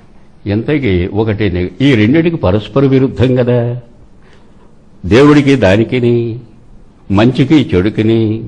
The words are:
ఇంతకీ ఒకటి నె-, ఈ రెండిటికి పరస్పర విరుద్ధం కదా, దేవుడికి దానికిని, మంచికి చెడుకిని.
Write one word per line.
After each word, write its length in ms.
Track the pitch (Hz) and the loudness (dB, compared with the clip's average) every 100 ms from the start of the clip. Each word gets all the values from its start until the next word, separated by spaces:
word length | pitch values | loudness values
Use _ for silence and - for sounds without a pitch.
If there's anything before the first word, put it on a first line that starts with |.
| - - - - 104 | -20 -20 -20 -14 -6
ఇంతకీ 580 | 107 113 151 120 90 90 | -4 -2 -2 0 -2 -2
ఒకటి 440 | 101 110 101 104 | -4 -4 -2 -2
నె-, 180 | 87 90 - | -2 -6 -2
ఈ 140 | 139 117 | 0 2
రెండిటికి 400 | 107 160 170 165 | 2 2 0 -2
పరస్పర 500 | 92 104 - 139 139 | -2 -2 -2 0 2
విరుద్ధం 500 | 135 131 - 131 127 | 2 0 0 0 0
కదా, 460 | 123 123 120 123 - - - - - - - - - - - - 90 | 0 0 -2 -6 -12 -20 -20 -20 -20 -20 -20 -20 -20 -20 -20 -14 0
దేవుడికి 500 | 110 147 147 139 135 | 4 4 4 2 2
దానికిని, 840 | 95 104 110 127 120 120 117 117 - - - - - - - | 2 2 0 0 0 0 -2 -8 -14 -20 -20 -20 -20 -20 -4
మంచికి 600 | 98 123 131 131 156 120 92 | 0 0 0 0 2 2 0
చెడుకిని. 680 | 98 104 110 113 110 110 | -2 -2 0 0 -2 -4